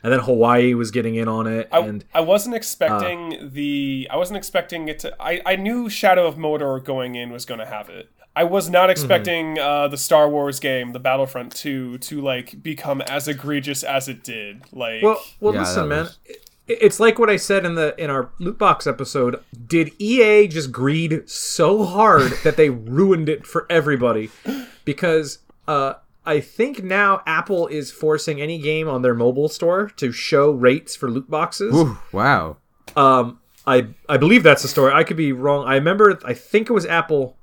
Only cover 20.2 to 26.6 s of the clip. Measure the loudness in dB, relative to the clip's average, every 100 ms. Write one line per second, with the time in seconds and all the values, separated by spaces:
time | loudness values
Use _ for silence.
20.2 | 6 6 6 0 -8 -2 0 0 -2 -4
21.2 | -6 -12 -8 0 2 2 0 2 6 6
22.2 | 4 2 0 4 2 2 -4 0 4 2
23.2 | 0 -6 -4 -8 0 0 2 0 0 0
24.2 | -4 -10 -10 -10 -12 _ -8 -4 0 0
25.2 | -2 -12 _ _ -4 -2 -2 -6 _ _
26.2 | -2 -2 -2 -4